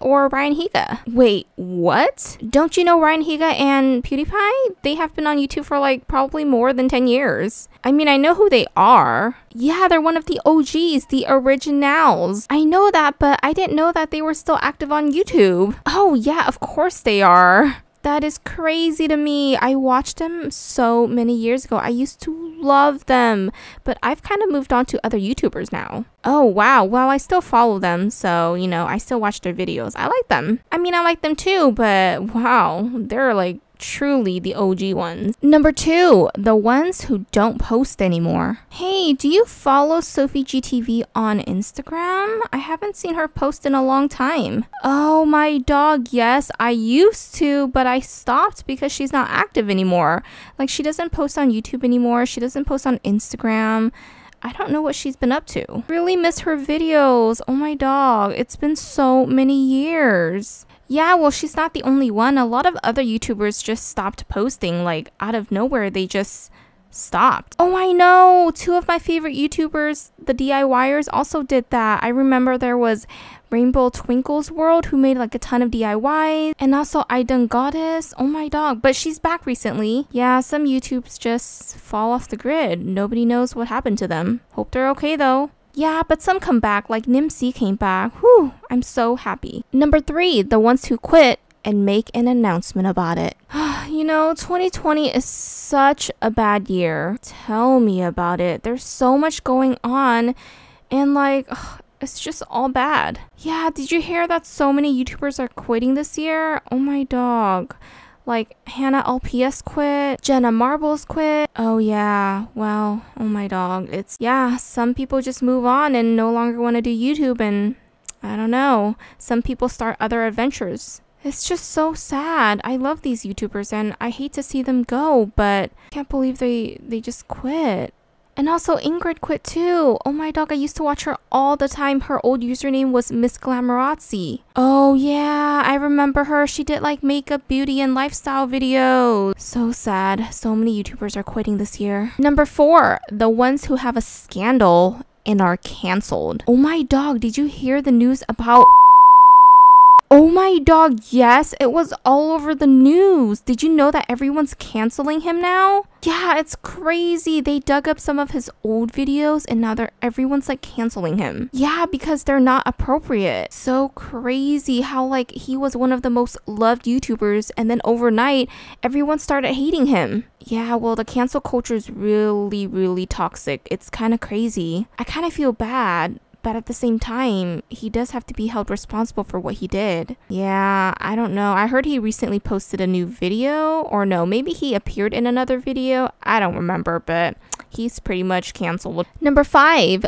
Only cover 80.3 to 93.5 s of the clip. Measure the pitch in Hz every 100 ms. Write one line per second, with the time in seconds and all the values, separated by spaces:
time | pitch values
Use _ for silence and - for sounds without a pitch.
80.3 | 262 254 294 294 262 - 254 - - 233
81.3 | 233 - - - - - 214 220 247 240
82.3 | 214 240 311 254 175 175 190 202 233 233
83.3 | 240 247 - 233 226 262 208 180 160 175
84.3 | 233 _ - 214 254 262 277 285 311 269
85.3 | 262 294 _ _ - 311 320 330 311 -
86.3 | 359 - 247 214 202 - 226 226 254 302
87.3 | - 247 - 202 196 202 185 214 - 466
88.3 | 480 285 - - 247 247 - 233 247 -
89.3 | 190 - - - 262 294 302 285 311 359
90.3 | 269 190 220 220 262 - 226 - - 269
91.3 | - _ _ - 208 196 202 226 233 240
92.3 | 247 220 175 - - 190 185 170 170 165
93.3 | - _